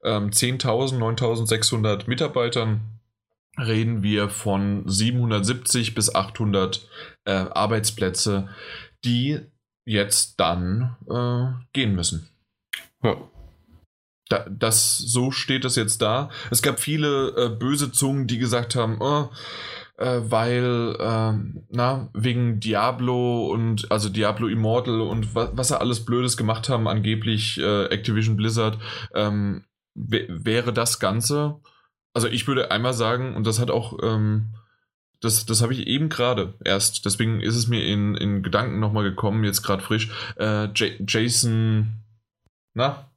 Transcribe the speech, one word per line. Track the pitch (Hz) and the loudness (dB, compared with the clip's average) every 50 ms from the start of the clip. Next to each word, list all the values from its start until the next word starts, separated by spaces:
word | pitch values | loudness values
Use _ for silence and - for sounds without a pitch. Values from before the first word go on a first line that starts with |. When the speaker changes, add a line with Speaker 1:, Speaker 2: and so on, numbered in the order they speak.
| - | -2
Speaker 1:
ähm, | - 113 107 101 104 110 | 0 0 0 0 0 2
zehntausend, | - - 120 127 131 - 131 110 117 135 135 131 127 | 2 2 2 0 -2 0 0 0 2 0 0 0 0
neuntausendsechshundert | 113 113 117 113 127 117 117 113 117 107 113 110 110 - - 113 107 110 104 101 - - | 0 0 0 0 0 0 0 0 2 0 0 2 2 0 2 2 2 2 0 0 -2 -4
Mitarbeitern | 123 123 156 139 - 127 120 120 117 123 113 113 110 107 110 - - - _ _ _ _ _ _ _ _ _ _ _ - | -2 -2 -2 -2 0 0 0 0 0 0 0 0 0 -2 -2 -6 -12 -16 _ _ _ _ _ _ _ _ _ _ _ -6
reden | 131 113 113 110 113 113 117 107 95 | -2 0 2 2 2 2 0 0 0
wir | 104 104 104 104 101 | 2 2 2 0 0
von | 98 - - 107 98 98 101 101 101 101 - - | -2 -4 -2 0 0 2 2 0 0 -2 -2 -2
siebenhundertsiebzig | 98 98 107 117 123 123 120 117 110 104 98 104 127 123 127 - - 127 117 110 113 | 0 2 2 2 2 2 2 2 2 2 2 0 -2 -2 0 0 0 0 0 0 0
bis | - 104 - - | 0 0 2 2
achthundert, | - 98 101 - - 117 104 98 98 95 92 - - - - - - - - - _ _ | 0 0 -2 -2 -2 0 2 4 2 2 2 -2 -6 -10 -12 -20 -18 -18 -18 -20 _ _
äh, | 104 98 | -2 0
Arbeitsplätze, | 95 92 - - - 101 104 113 110 107 110 - - 104 92 92 - - 107 101 98 98 98 104 - - - - - - - _ _ - | 0 0 -2 0 0 0 2 2 0 0 -2 -2 0 -2 -2 0 0 0 0 0 0 -2 -4 -10 -16 -16 -16 -14 -16 -16 -20 _ _ -2
die | 123 120 120 127 135 151 - - - _ _ _ _ _ _ _ | 0 2 2 2 0 -2 -4 -6 -12 _ _ _ _ _ _ _
jetzt | - 107 104 101 101 - - - - - - | -2 0 0 2 2 2 0 0 0 0 0
dann, | 95 82 87 90 87 90 95 110 127 123 120 - - - | 2 2 2 0 0 0 0 0 0 -2 -4 -6 -8 -4
äh, | - 123 123 123 123 123 123 131 127 123 - _ _ | -2 -2 0 0 0 0 0 -2 -2 -6 -10 _ _
gehen | 139 131 110 101 | 0 0 2 2
müssen. | 92 85 - - 80 80 - _ _ _ _ _ _ _ _ - - - - _ _ - | 2 0 -2 -2 -4 -8 -10 _ _ _ _ _ _ _ _ -14 -14 -14 -20 _ _ 0
Speaker 2:
Ja. | 113 85 - - - _ - - - - _ _ _ - - _ _ _ _ _ _ _ _ _ - | 0 0 0 -6 -18 _ -20 -20 -20 -20 _ _ _ -20 -20 _ _ _ _ _ _ _ _ _ -2
Speaker 1:
Da, | 120 92 - - | -2 -2 -2 -4
das, | 98 113 - 110 110 - - - - | -6 -2 0 2 2 2 2 2 0
so | - - 113 113 123 123 135 | -2 -2 -2 0 0 0 0
steht | 131 - - - 135 127 127 | -2 -4 -2 -2 -2 -2 0
es | 131 123 | 0 0
jetzt | - - - - - | 0 0 0 0 0
da. | 117 107 110 127 143 147 - - - - | 0 0 0 0 -2 -4 -8 -12 -8 -2
Es | 123 117 - | -2 0 2
gab | 143 123 - | 2 0 0
viele, | - - 151 156 151 147 143 139 135 120 - | -2 -2 0 0 2 2 2 2 0 0 2
äh, | 113 120 120 | 0 0 0
böse | 110 110 120 127 143 143 143 127 - | 0 -2 0 0 0 0 0 0 0
Zungen, | - 139 135 139 139 131 | 0 0 2 2 0 0
die | 113 123 113 | -2 0 0
gesagt | 123 120 120 120 117 107 - | 0 0 0 0 0 0 0
haben, | 127 117 110 110 110 - | 0 0 0 0 0 0
äh, | 135 147 147 147 - - - - - - - - - - - - - _ - - | 0 0 0 0 -2 -8 -14 -14 -14 -14 -12 -12 -12 -14 -14 -16 -18 _ -4 -2
äh, | 127 127 120 113 110 | 0 0 0 0 2
weil, | 117 110 113 120 123 123 123 123 120 120 117 113 - - | 2 2 2 2 2 2 2 2 2 2 0 -2 -2 -2
ähm, | - 113 113 113 110 110 110 104 98 - - - - _ | -2 0 0 2 2 2 2 0 -2 -4 -8 -12 -14 _
na, | - 120 120 127 135 131 117 104 - | -2 0 0 0 0 -2 -4 -6 -6
wegen | - 110 127 120 120 123 120 113 104 | -2 0 0 2 2 2 2 0 0
Diablo | 107 110 107 101 107 123 127 120 123 123 127 123 123 123 120 117 110 71 | 0 0 2 2 2 2 2 0 0 0 2 2 2 2 2 0 0 0
und, | 82 113 113 113 113 107 110 - 104 | 0 0 2 2 0 0 0 0 0
also | 107 104 107 | 2 2 0
Diablo | 95 107 107 104 107 107 117 110 | 0 2 2 2 2 0 0 0
Immortal | 104 113 110 110 113 123 123 123 117 110 110 | 2 2 2 2 2 2 2 0 0 0 0
und | 87 92 113 107 107 - | 0 0 -2 -2 -2 0
wa-, | - 117 - - | -2 -2 0 -2
was | 120 127 - | -2 0 0
sie | 143 - | 0 2
alles | - 123 120 110 110 | 0 0 0 -2 -2
Blödes | 113 117 120 127 127 113 - | 0 0 0 2 0 0 0
gemacht | 117 107 113 110 110 - | 0 0 0 -2 0 -2
haben, | 135 117 110 110 | 0 0 2 2
angeblich, | 90 110 107 107 110 110 110 113 110 104 110 110 - - | 2 2 2 2 0 0 0 0 0 0 0 -2 -2 0
äh, | 69 95 104 101 95 | 0 2 2 2 2
Activision | - - 98 107 117 107 104 110 110 110 | 0 0 -2 0 0 0 2 2 2 2
Blizzard, | 101 107 113 110 117 113 110 110 110 - - - - - - - | 2 2 2 2 2 2 0 0 -2 -8 -10 -10 -10 -12 -6 -2
ähm, | - 107 104 104 104 101 101 98 - - _ _ _ _ _ _ | -2 0 0 0 0 0 -2 -4 -6 -8 _ _ _ _ _ _
wä-, | - 107 104 107 - - - | -12 -6 -2 -2 -2 -2 -4
wäre | 90 80 76 117 110 120 117 123 113 | -10 -6 -2 0 0 0 0 0 0
das | 120 117 113 - - | 0 0 0 -2 0
Ganze, | - 107 107 113 113 - 143 147 147 151 151 - _ - _ _ _ _ _ _ _ _ _ | 0 0 0 0 0 0 0 0 0 -2 -2 -6 _ -20 _ _ _ _ _ _ _ _ _
also | 120 113 | -2 0
ich | 117 113 117 107 139 | 0 0 -2 -2 0
würde | 139 131 - - | 0 0 2 2
einmal | 95 107 117 127 127 | 0 2 2 0 0
sagen, | 113 117 110 117 123 127 131 - | 2 2 2 2 0 -2 -4 -4
und | - 107 | -2 0
das | 113 107 107 | 0 2 2
hat | 123 - | 2 2
auch, | - 113 117 110 - - - | 2 0 0 -2 -6 -2 -2
ähm, | 113 110 110 107 107 107 107 110 110 110 - - _ _ _ _ _ _ _ _ _ _ _ | 0 2 2 2 2 2 2 0 -2 -6 -12 -16 _ _ _ _ _ _ _ _ _ _ _
das, | - 113 110 110 - | -2 0 0 0 0
das | - 113 107 | 0 2 2
habe | 117 117 131 | 2 2 0
ich | 131 - | -2 -2
eben | - 117 139 156 156 | -2 0 0 0 0
gerade | 151 - 123 123 123 107 92 90 - - - | 0 0 0 2 2 0 -2 -4 -6 -4 -2
erst, | - 95 98 98 - - - - | 0 0 2 2 0 -2 0 -2
deswegen | 101 98 - 113 113 113 110 87 | -2 0 0 0 0 0 0 0
ist | 101 113 | 0 0
es | 120 113 113 | 0 0 0
mir | 117 113 69 | 0 0 0
in, | 65 101 104 104 104 104 | 0 2 2 2 0 0
in | - - 101 101 98 95 | 0 0 0 0 0 -2
Gedanken | 92 - 104 117 123 - 98 | 0 0 0 0 0 -2 0
nochmal | 110 107 104 110 104 | 0 0 2 0 0
gekommen, | 98 95 - - 104 101 110 110 | 0 -2 -2 -2 0 0 2 0
jetzt | 104 98 101 - | 2 0 -2 0
grad | - 101 95 - | 0 -2 -2 0
frisch, | - 113 110 107 110 - - - - - - | -2 0 0 0 -4 -8 -10 -10 -10 -6 -4
äh, | 98 110 107 104 107 | -2 0 0 0 -2
J-, | 104 104 - 117 - - - 101 | -2 0 0 0 0 -2 -4 -6
Jason, | 98 - 113 110 120 117 - 123 117 113 110 113 113 110 107 107 110 110 - - _ _ _ _ _ _ _ _ _ _ _ _ _ _ | -2 0 2 2 2 2 2 2 2 2 2 2 4 4 2 2 0 -2 -6 -10 _ _ _ _ _ _ _ _ _ _ _ _ _ _
na? | - 123 139 139 - - - _ | 0 0 0 0 -4 -12 -20 _